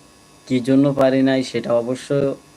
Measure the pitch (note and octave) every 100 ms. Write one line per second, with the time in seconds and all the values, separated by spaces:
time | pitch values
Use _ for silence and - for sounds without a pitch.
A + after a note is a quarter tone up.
0 | - - _ - - B2+ A#2+ C3+ C#3+ C#3
1 | C3 C3+ C3 C3 B2+ A#2 A2+ A#2+ A#2 C3
2 | - C#3+ C#3 C#3 -